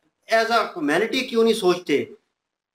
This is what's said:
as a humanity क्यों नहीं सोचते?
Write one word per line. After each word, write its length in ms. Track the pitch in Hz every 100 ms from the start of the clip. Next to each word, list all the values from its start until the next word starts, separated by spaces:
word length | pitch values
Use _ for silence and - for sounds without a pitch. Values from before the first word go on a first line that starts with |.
| _ _ -
as 180 | 226 220
a 140 | 233 202 180
humanity 520 | 147 160 226 262 -
क्यों 140 | 233
नहीं 100 | 226
सोचते? 600 | 220 180 175 - 139 110 - _ _ _ _ _